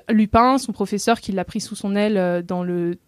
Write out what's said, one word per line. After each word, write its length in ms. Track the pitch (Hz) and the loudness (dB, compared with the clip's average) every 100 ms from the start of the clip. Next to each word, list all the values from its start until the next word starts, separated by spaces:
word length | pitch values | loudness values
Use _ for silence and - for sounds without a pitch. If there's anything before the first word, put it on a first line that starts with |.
| - | 2
Lupin, 480 | 214 214 226 247 262 | 2 4 4 4 2
son 140 | 254 | -2
professeur, 460 | 202 196 208 - 233 | -6 -4 -2 0 0
qui 140 | - | -2
l'a 140 | 190 180 | -6 -4
pris 160 | 220 | -8
sous 120 | - | -10
son 220 | 214 202 202 | -8 -4 0
aile, 220 | 208 208 | 0 0
euh, 240 | 180 175 | 0 -2
dans 200 | 175 180 | -4 -4
le 360 | 180 175 170 175 | -4 -2 -4 -6